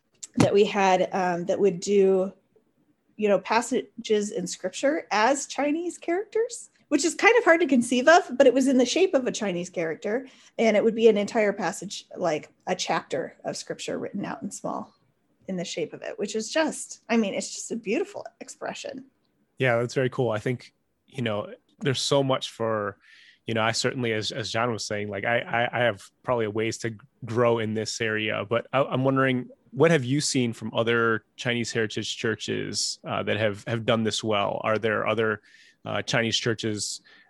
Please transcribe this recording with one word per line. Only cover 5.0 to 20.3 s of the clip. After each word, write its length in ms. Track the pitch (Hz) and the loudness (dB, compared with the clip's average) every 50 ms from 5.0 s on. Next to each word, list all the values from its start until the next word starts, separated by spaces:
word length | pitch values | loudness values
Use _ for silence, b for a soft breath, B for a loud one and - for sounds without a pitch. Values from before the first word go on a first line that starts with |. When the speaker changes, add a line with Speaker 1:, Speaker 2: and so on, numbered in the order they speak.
| - - | -2 -2
Speaker 1:
as 340 | 196 208 214 247 285 269 - | 0 2 4 2 2 0 -4
Chinese 520 | - - - 277 294 294 330 349 339 - | -6 -4 -2 -2 0 0 -2 -4 -6 -8
characters, 720 | - - - 339 370 440 - - 427 466 508 - - - - _ _ _ - | -8 -6 -4 -4 -4 -4 -2 -2 -2 -2 -2 -6 -12 -18 -20 _ _ _ -2
which 160 | 294 311 311 | 0 0 0
is 100 | 330 311 | 0 0
kind 200 | - - 403 466 | 2 4 4 6
of 60 | 480 - | 6 6
hard 160 | 349 330 339 | 6 6 6
to 80 | 349 | 4
conceive 400 | 269 285 240 233 - 254 247 254 | 4 2 2 2 2 0 4 6
of, 160 | 320 330 370 - - 247 | 8 8 8 6 4 4
but 100 | 254 277 | 6 6
it 60 | 254 226 | 6 6
was 140 | 277 254 | 4 4
in 100 | 277 262 | 4 4
the 80 | 254 247 | 4 4
shape 280 | 233 - 320 381 370 - | 4 2 2 2 4 2
of 120 | 269 247 | 2 0
a 40 | 214 | -2
Chinese 380 | 180 - 220 196 175 175 175 - | -2 -2 -2 -2 -2 -4 -6 -6
character. 580 | - 185 165 165 160 - - 202 214 269 269 B B B B B B | -4 -4 -2 -2 -4 -4 -4 -4 -4 -4 -6 B B B B B B
And 180 | - 226 220 214 | 2 4 4 6
it 60 | 202 - | 4 4
would 120 | 226 214 | 2 4
be 120 | 233 226 | 6 8
an 100 | 226 202 | 8 8
entire 360 | 208 202 208 - 233 208 202 196 | 6 2 0 0 2 2 2 0
passage, 520 | - 185 165 - - 175 202 - - - - - | 0 -2 -4 -4 -6 -10 -12 -12 -14 -14 -14 -6
like 320 | - 185 165 156 147 - - _ _ - | -4 -2 -2 -2 -2 -6 -10 _ _ -6
a 80 | - 185 | -6 -4
chapter 600 | - - - 170 175 - - - 147 - - - _ - | -2 -2 -2 -2 -2 -4 -4 -6 -6 -6 -6 -10 _ -10
of 120 | - 151 | -8 -8
scripture 400 | - - - 160 - - - 87 | -8 -8 -10 -10 -10 -8 -8 -8
written 280 | 82 - - - 202 - | -8 -8 -8 -8 -8 -8
out 160 | 175 - - | -8 -8 -8
in 100 | - 202 | -10 -12
small 420 | - - - 175 - - 220 - _ _ _ _ _ _ _ _ _ _ _ | -10 -10 -8 -8 -8 -8 -10 -14 _ _ _ _ _ _ _ _ _ _ _
in 100 | - 190 | -8 -6
the 80 | 175 170 | -6 -6
shape 280 | - - 180 151 151 - | -6 -6 -6 -8 -8 -8
of 80 | - | -10
it, 160 | - - - | -12 -10 -8
which 180 | - 202 208 - | -6 -6 -6 -4
is 140 | 220 220 - | -6 -6 -2
just, 500 | - 311 311 269 - - - - - - _ - | -2 -2 0 -2 -4 -6 -10 -14 -18 -12 _ -2
I 80 | 233 | 0
mean, 160 | 233 214 196 - | 0 0 0 -2
it's 200 | - 196 - - | -6 -6 -8 -10
just 180 | - - - | -12 -10 -10
a 40 | 185 | -10
beautiful 500 | 226 - 185 226 320 403 - - - - - _ - | -8 -4 -4 -2 -2 -4 -6 -8 -14 -14 -14 _ -20
expression. 680 | - - - - - - - - - - - - - _ _ _ _ _ _ _ _ _ _ - | -20 -20 -16 -12 -10 -10 -10 -10 -12 -12 -12 -14 -16 _ _ _ _ _ _ _ _ _ _ -2
Speaker 2:
Yeah, 180 | 131 127 117 | 0 2 2
that's 160 | 117 123 120 - | 2 0 -2 0
very 160 | 143 131 127 | -2 -2 0
cool. 220 | - - 127 113 | 0 -2 -2 0